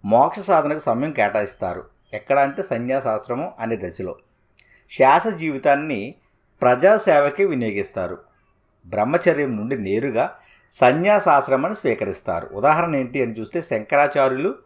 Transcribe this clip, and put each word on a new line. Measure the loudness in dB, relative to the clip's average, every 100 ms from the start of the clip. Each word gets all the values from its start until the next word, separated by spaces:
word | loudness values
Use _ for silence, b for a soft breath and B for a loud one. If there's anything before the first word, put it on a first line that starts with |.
మోక్ష | 2 4 4 0
సాధనకు | 2 2 2 -4 -2
సమయం | -2 -4
కేటాయిస్తారు. | 0 0 0 -4 -6 -8 -8 -14 _ _
ఎక్కడ | -14 -2 2
అంటే | 2 -2
సన్యాసాశ్రమం | -6 -6 -2 -4 -2 -4 -6 -6 -8 -8
అనే | -6 -6
దశలో. | -8 -10 -10 -12 _ _ _ -20 b b b
శ్వాస | 2 6 6 2
జీవితాన్ని | -4 -4 -2 0 0 0 -6 -8 -14 _ _ _ _
ప్రజాసేవకే | 2 4 4 4 4 4 4 0 0
వినియోగిస్తారు. | 0 -2 -4 -6 -6 -6 -8 _ _ _ _ _ _ -8
బ్రహ్మచర్యం | -2 0 2 2 0 -2
నుండి | -4 -4 -6
నేరుగా | -2 -2 -2 -2 -4 -6 b b b
సన్యాసాశ్రమాన్ని | 2 4 4 2 2 4 2 2 -2 -2 -4
స్వీకరిస్తారు. | -2 -2 -4 -6 -6 -6 -6
ఉదాహరణ | 0 2 2 0 -2
ఏంటి | -4 -2
అని | -4
చూస్తే | -4 -8 -8
శంకరాచార్యులు | -4 -6 0 0 2 2 0 0 -4 -6